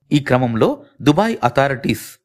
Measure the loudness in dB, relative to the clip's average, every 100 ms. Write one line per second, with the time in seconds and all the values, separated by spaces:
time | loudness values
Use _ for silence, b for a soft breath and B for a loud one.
0 | -2 -2 0 0 0 0 0 -2 B B
1 | 2 2 2 0 -2 0 -2 -2 -4 -4
2 | -6 -20